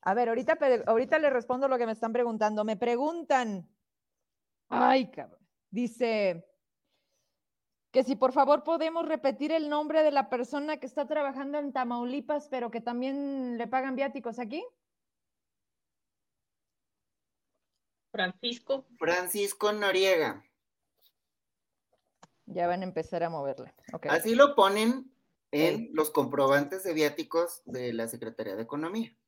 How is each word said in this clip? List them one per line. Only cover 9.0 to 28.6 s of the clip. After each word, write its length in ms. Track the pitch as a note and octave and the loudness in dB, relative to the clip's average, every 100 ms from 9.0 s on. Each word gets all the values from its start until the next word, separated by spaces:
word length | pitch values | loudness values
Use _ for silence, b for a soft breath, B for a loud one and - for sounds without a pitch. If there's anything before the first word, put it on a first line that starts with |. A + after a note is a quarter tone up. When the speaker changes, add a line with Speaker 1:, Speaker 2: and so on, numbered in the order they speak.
| D#4+ | -2
Speaker 1:
repetir 460 | D#4 C4+ - D4 | 0 -2 -2 -2
el 160 | D#4+ D4 | 0 0
nombre 340 | D4 D4+ D#4 | -2 0 4
de 80 | D#4 | 4
la 180 | C#4 A#3+ | 4 0
persona 500 | B3 B3 C#4+ D4+ D#4 | -2 -4 -4 -4 -6
que 80 | B3+ | -6
está 200 | - C#4+ | -6 -4
trabajando 520 | D4+ C#4 C4 C#4 D4 | -2 -2 -4 -6 -4
en 140 | C#4+ | -4
Tamaulipas, 760 | C4 B3 A#3+ A#3+ C#4+ - D4 C#4+ | -4 -2 -2 -4 -6 -4 -4 -4
pero 220 | B3+ A#3+ | -6 -4
que 80 | A3+ | -6
también 760 | A3+ A#3+ C4 C#4 C#4+ C4+ B3+ A#3+ | -6 -4 -4 -4 -4 -4 -6 -4
le 120 | A3+ | -2
pagan 260 | B3+ C4+ | -2 -2
viáticos 460 | B3+ C4+ C#4 A#3+ A#3 | -4 -4 -4 -8 -8
aquí. 240 | A#3 D4 B4 _ _ _ _ _ _ _ _ _ _ _ _ _ _ _ _ _ _ _ _ _ _ _ _ _ _ _ _ _ _ _ _ _ _ | -8 -8 -10 _ _ _ _ _ _ _ _ _ _ _ _ _ _ _ _ _ _ _ _ _ _ _ _ _ _ _ _ _ _ _ _ _ _
Speaker 2:
Francisco. 760 | G#3+ F#3 - A#3+ A#3+ _ C4+ - - | -4 -4 -4 -8 -8 _ -6 -6 -4
Speaker 3:
Francisco 720 | D#3+ F3 F3+ G#3 G3+ - G#3 | 0 0 -2 -2 -4 0 -2
Noriega. 720 | G#3 G3+ F#3 F#3+ F3+ C#3 F#2+ _ _ _ _ _ _ _ _ _ _ _ _ _ _ _ _ _ _ - _ - | 0 0 2 4 4 2 -2 _ _ _ _ _ _ _ _ _ _ _ _ _ _ _ _ _ _ -20 _ -12
Speaker 1:
Ya 200 | F3+ F3 | -2 0
van 160 | F3+ | 0
a 20 | |
empezar 380 | F#3 F3 D#3+ F3 | -4 -6 -6 -4
a 60 | E3+ | -4
moverle. 440 | D#3+ C#3 - - _ - | -4 -6 -6 -12 _ -14
Ok. 140 | - - | -10 -2
Speaker 3:
Así 280 | D#3 A3 | 0 2
lo 200 | A#3 C#4+ | 6 6
ponen 560 | C#4+ G3 G3+ A3+ C4 - _ _ _ _ | 8 4 6 2 0 -6 _ _ _ _
en 260 | D3 E3 D3+ | 0 2 0
Speaker 1:
Sí. 140 | - | -4
Speaker 3:
los 160 | D#3 D3+ | -2 0
comprobantes 720 | - C3+ C#3 C3+ C#3+ C#3+ F#3+ | 2 0 2 4 4 2 -4
de 80 | F#3+ | -4
viáticos 720 | D#3 D3 D3 D#3 E3 F3 - | 0 0 0 -4 -2 -2 -6
de 280 | - B2+ B2 | -10 -8 -4
la 140 | A#2 A2+ | -4 -6
Secretaría 460 | A#2 A2 A2 G#2 | -8 -12 -8 -8
de 60 | G2 | -6